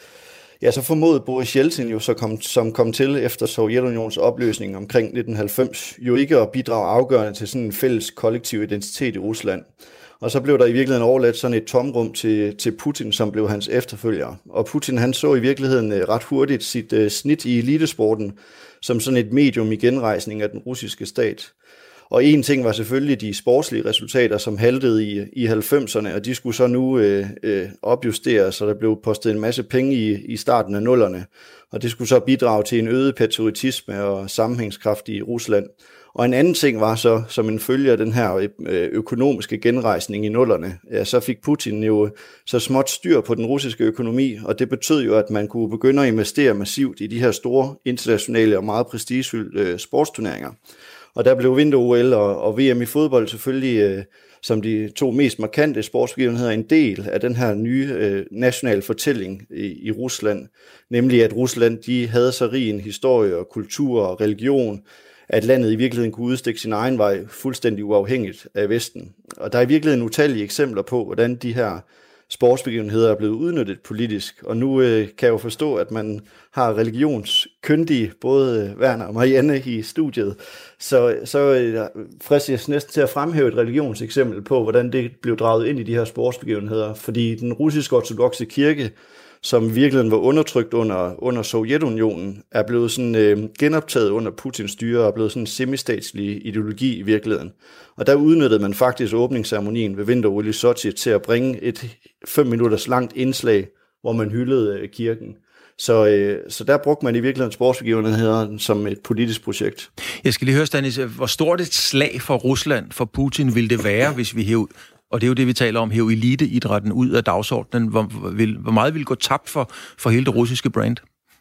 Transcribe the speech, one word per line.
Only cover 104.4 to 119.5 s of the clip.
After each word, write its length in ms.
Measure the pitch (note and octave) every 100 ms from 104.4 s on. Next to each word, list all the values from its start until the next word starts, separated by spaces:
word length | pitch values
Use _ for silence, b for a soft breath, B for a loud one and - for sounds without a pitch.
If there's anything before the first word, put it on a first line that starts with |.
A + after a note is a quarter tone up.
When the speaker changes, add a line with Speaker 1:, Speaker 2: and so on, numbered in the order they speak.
| B2 C3+ G#2+ G2
Speaker 1:
øh, 100 | G2+
kirken. 480 | - A2+ A2+ A2 G2+ b b b b
Så, 280 | - A2+ G#2+
øh, 320 | G#2 G2+ F#2+ -
så 160 | -
der 120 | A2+ C#3+
brugte 280 | C#3+ D3
man 120 | C3 A#2+
i 40 |
virkeligheden 320 | B2 C3 A#2+
sportsbegivenheder 1080 | - B2+ B2+ A2+ A2+ A2 A2 A2+ A2+ G#2+ G#2
som 280 | - G#2 G#2
et 140 | G2+
politisk 440 | - A2+ A#2 A2
projekt. 460 | - G#2 G#2 - - - B B
Speaker 2:
Jeg 100 | C3+
skal 120 | A#2 C3
lige 80 | C3+
høre, 100 | D#3
Stanis, 300 | C#3+ C3+ A#2+ B2+ A#2+
hvor 100 | B2+
stort 340 | - D#3+ F3
et 140 | E3+
slag 460 | - - C3+ D3 B2+
for 160 | - B2+
Rusland, 500 | B2+ C3 D3+ B2+ -
for 140 | -
Putin, 500 | B2 - C#3 - C3+
ville 140 | A#2 A2+
det 160 | A#2
være, 280 | G#2 G#2 C#3
hvis 240 | B2+ A2 A2+
vi 60 |
hev, 260 | G2+ A2+ G#2 B B B -
og 100 | A#2+
det 60 | B2
er 20 |
jo 60 |
det, 120 | B2+ B2+
vi 60 |
taler 280 | B2 A#2+ A2+
om, 100 | A2+
hev 180 | A2 A2+
eliteidrætten 840 | A2+ A#2+ C3 D3+ B2 A#2 G#2 G#2
ud 180 | A2 B2+
af 140 | A#2
dagsordenen? 640 | A2 F2+ G#2 A#2 - A#2+ A2
Hvor, 140 | A2
hvor, 280 | G#2 G#2+ F#2+
vil, 260 | G2+ A2 -
hvor 160 | G#2+
meget 220 | A2 C3
ville 100 | D#3+
gå 100 | C#3
tabt 340 | C3 - C3+
for, 220 | -